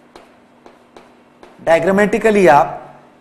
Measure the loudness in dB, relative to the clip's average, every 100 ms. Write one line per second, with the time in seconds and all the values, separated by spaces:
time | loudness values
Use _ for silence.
0 | _ -20 -20 _ _ _ -20 _ _ -20
1 | -20 _ _ _ -20 -10 -2 -2 0 -2
2 | -2 -2 -2 2 4 2 0 -6 -18 -20
3 | _ _